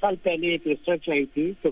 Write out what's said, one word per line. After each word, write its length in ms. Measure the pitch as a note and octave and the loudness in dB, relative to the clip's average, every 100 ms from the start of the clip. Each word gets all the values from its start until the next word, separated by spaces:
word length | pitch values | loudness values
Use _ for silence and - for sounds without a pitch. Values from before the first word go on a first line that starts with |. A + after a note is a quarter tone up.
سال 140 | G3+ F#3 | 0 0
پہلے 240 | F#3 E3 E3+ | 0 0 0
ایک 200 | E3+ D#3+ | -2 0
ریسرچ 420 | C#3+ - E3+ - | -2 0 -2 0
آئی 160 | D3 | 0
تھی 280 | C#3 D3 E3 G3+ | 0 0 -2 0
جو 60 | D#3+ | -2